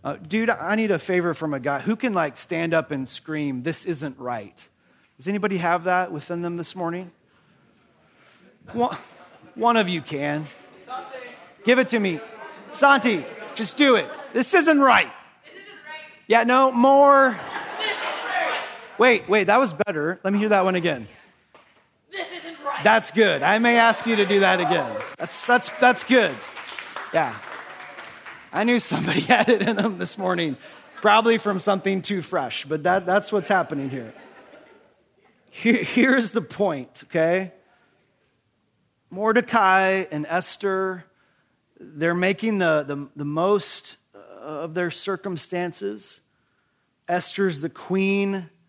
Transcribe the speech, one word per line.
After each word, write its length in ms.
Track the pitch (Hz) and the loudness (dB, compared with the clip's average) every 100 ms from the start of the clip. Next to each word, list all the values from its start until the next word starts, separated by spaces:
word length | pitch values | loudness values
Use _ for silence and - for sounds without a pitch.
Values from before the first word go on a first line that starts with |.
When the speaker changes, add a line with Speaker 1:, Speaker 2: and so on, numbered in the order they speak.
Speaker 1:
Uh, 140 | 139 143 | -8 -10
dude, 320 | 160 208 233 | -4 -2 0
I 260 | - 165 214 | 0 0 0
need 160 | 220 | 2
a 80 | 170 | 0
favor 340 | - 180 175 | 0 0 0
from 200 | 156 160 | -2 -4
a 60 | 139 | -4
guy. 180 | 123 139 | -4 -4
Who 160 | 151 220 | -2 -2
can, 160 | 254 | 0
like, 240 | 190 151 - | 0 -2 -6
stand 380 | - 170 165 | -8 -4 0
up 180 | 165 151 | 0 0
and 160 | 143 127 | -6 -8
scream, 560 | - - 151 143 127 | -10 -8 -4 -4 -4
"This 220 | 135 160 180 | -6 -6 -6
isn't 340 | 151 151 127 | -6 -6 -8
right"? 400 | 123 120 101 _ _ _ _ _ _ _ | -8 -8 -10 _ _ _ _ _ _ _
Does 120 | 139 | -4
anybody 280 | 202 202 190 | -2 0 0
have 280 | 170 175 175 | 0 0 2
that 260 | 180 185 | 0 0
within 300 | 156 - 170 | -8 -8 -6
them 160 | 175 170 | -4 -6
this 180 | 160 185 | -8 -6
morning? 360 | 170 175 185 _ _ _ _ _ _ _ _ _ _ _ _ _ _ _ - | -6 -6 -12 _ _ _ _ _ _ _ _ _ _ _ _ _ _ _ -12
One, 240 | 233 240 - - - - - - | -4 -4 -4 -16 -20 -20 -20 -20
one 240 | - 233 226 | -2 2 2
of 100 | 185 | 2
you 140 | 175 | -2
can. 460 | 131 147 147 147 151 - - - - 254 - - - - - _ | -6 -6 -4 -4 -8 -16 -20 -20 -14 -14 -12 -16 -16 -20 -20 _
Give 140 | - 254 | 2 2
it 100 | 262 | 2
to 100 | 233 | 0
me. 200 | 196 156 - - - - - | -2 -4 -10 -18 -18 -18 -16
Santi, 520 | - 277 277 254 190 127 - - | 2 6 6 4 0 -4 -14 -14
just 240 | - 220 - | -8 -8 2
do 180 | 285 226 | 6 6
it. 140 | 139 - - | 2 -10 -6
This 200 | 240 254 370 | -4 2 2
isn't 260 | 302 294 | 4 6
right. 300 | 269 208 170 - - _ - - - - - - - - - | 6 4 2 -8 -20 _ -20 -20 -20 -20 -18 -18 -18 -20 2
Yeah, 160 | 226 | 2
no, 280 | 233 254 269 | 6 4 4
more. 680 | 240 269 277 285 277 269 196 - - - - 427 - - - - - - - - - - - | 6 6 8 8 8 6 2 -10 -10 -10 -8 -6 -6 -6 -8 -6 -4 -4 -6 -10 -16 -20 2
Wait, 320 | 254 214 160 | 4 4 2
wait, 160 | 208 190 | 0 4
that 140 | 220 | 4
was 140 | 262 151 208 | 2 -2 -4
better. 340 | 156 151 185 | -2 -4 -4
Let 100 | 190 | -2
me 60 | 202 | 0
hear 100 | 214 | 2
that 160 | 202 190 | 2 2
one 100 | 185 | 0
again. 320 | 170 135 104 - _ _ _ _ _ _ _ _ _ | -2 -4 -10 -20 _ _ _ _ _ _ _ _ _
Speaker 2:
This 160 | 381 339 | -12 -10
isn't 240 | 359 330 311 285 | -12 -14 -10 -8
right. 180 | 277 | -2
Speaker 1:
That's 280 | 170 220 - | 2 2 2
good. 320 | - 208 147 | 2 2 2
I 160 | 143 214 | 2 2
may 180 | 233 233 | 4 6
ask 280 | 233 226 233 | 4 2 0
you 100 | 220 | 0
to 80 | 196 | 2
do 160 | 202 | 4
that 180 | 190 185 | 4 2
again. 320 | 180 175 120 - - - | 2 0 0 -8 -12 -12
That's, 260 | 170 - - | -12 -8 2
that's, 240 | 240 - - | 2 0 2
that's 240 | 254 247 | 4 4
good. 320 | - 247 190 120 - - - - - - - | 4 4 4 -2 -12 -16 -16 -14 -14 -14 -4
Yeah. 200 | 160 139 107 - - - - - - - - - - - | -2 -2 -6 -14 -16 -16 -18 -18 -18 -18 -20 -20 -20 -8
I 120 | 160 | -2
knew 160 | 226 240 | 2 2
somebody 420 | - 156 156 - | 0 -4 0 -2
<laughs> 0 | |
had 260 | - - - | 2 2 4
it 140 | 220 | 2
in 140 | 190 208 | 2 0
them 240 | 214 180 | -2 -2
this 180 | 180 - | -8 -4
morning, 400 | 185 175 165 131 - - - - | -2 -2 -2 -6 -12 -20 -20 -2
probably 360 | 208 214 226 226 | 4 4 4 0
from 220 | 208 190 | 0 -2
something 420 | 208 196 196 190 | 0 0 0 -4
too 220 | - 196 | -4 -6
fresh, 420 | 151 175 127 - 135 | -4 -4 -4 -8 -6
but 180 | 151 | -2
that, 220 | 160 190 180 | 0 0 2
that's 260 | 196 202 | 0 0
what's 160 | 208 - | -4 0
happening 440 | 190 160 143 135 | 0 0 -4 -6
here. 200 | 131 113 - - - - - - _ _ _ _ _ _ _ _ - | -8 -10 -18 -20 -20 -20 -20 -20 _ _ _ _ _ _ _ _ -2
Here, 280 | 233 214 | 2 2
here's 480 | - - 269 262 220 | 2 2 4 4 2
the 100 | - | -4
point, 640 | 165 - 202 143 123 - | -8 -2 -2 -2 -10 -18
okay? 480 | - 170 160 185 185 - _ _ _ _ _ _ _ _ _ _ _ _ _ _ _ | -6 0 2 0 -4 -14 _ _ _ _ _ _ _ _ _ _ _ _ _ _ _
Mordecai 920 | 185 214 220 240 240 190 190 190 190 185 | -4 2 2 2 2 4 4 4 0 -2
and 160 | 151 151 | -8 -4
Esther, 760 | 170 175 - 196 190 190 185 - _ _ _ _ _ _ _ | -4 -6 -6 -4 -2 -4 -6 -14 _ _ _ _ _ _ _
they're 360 | - 147 165 175 | -20 -4 -2 0
making 420 | 185 190 226 208 | 0 0 -2 0
the, 240 | 175 151 | 2 0
the, 260 | 143 143 139 - | -2 -8 -8 -10
the 80 | |
most 760 | 147 151 185 208 - - - - _ 101 | -6 -2 2 0 -2 -14 -16 -20 _ -20
of 580 | - 98 131 151 165 | -20 -18 -14 -12 -8
their 160 | 165 175 | -4 -4
circumstances. 1300 | - - 185 202 170 - 180 175 - 202 208 - - _ _ _ _ _ _ _ _ - | -6 -8 -8 -6 -10 -8 -6 -6 -8 -10 -10 -16 -20 _ _ _ _ _ _ _ _ -4
Esther's 540 | 175 - - 196 147 | -4 -4 -2 -2 -2
the 80 | 151 | -8
queen. 800 | - - 190 190 196 196 196 165 _ | -10 -4 0 2 0 0 -4 -8 _